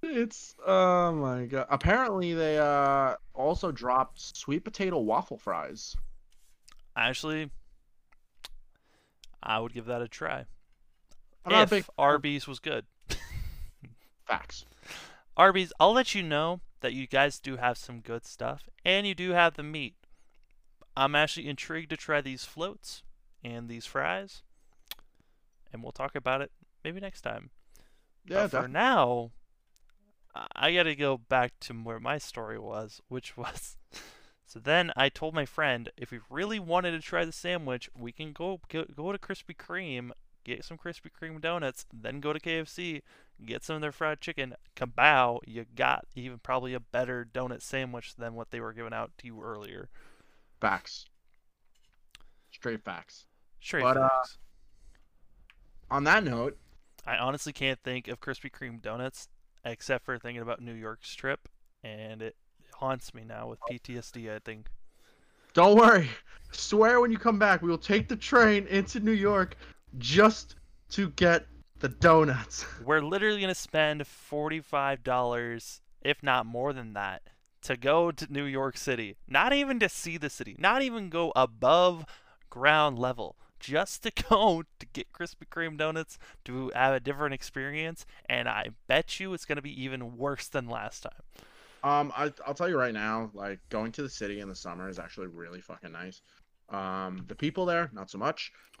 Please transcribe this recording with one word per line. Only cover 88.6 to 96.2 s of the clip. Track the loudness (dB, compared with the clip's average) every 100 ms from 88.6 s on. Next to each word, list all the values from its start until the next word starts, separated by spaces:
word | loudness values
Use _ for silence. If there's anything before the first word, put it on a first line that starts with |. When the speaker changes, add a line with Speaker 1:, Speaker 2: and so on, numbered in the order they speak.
| -6 -10 0
Speaker 2:
bet | 0 0 -6
you | -8
it's | -8 -4
gonna | -6
be | -6 -10
even | -8 -8 -10 -6
worse | -4 -4 -6
than | -6 -6
last | -8 -8 -10
time. | -14 -14 -18 -20 -20 -20 -20 -4
Speaker 1:
Um, | 2 2 2 -2
I, | -4 -6 -8
I'll | -4
tell | 0
you | 2
right | 0 0
now, | -2 -2 -4 -8
like, | -10 -10 -8
going | -6 -6
to | -6
the | -10
city | -8 -8 -8
in | -10
the | -12
summer | -12 -10 -10
is | -10
actually | -12 -12 -14
really | -12 -16 -16
fucking | -16 -18 -16
nice. | -14 -14 -16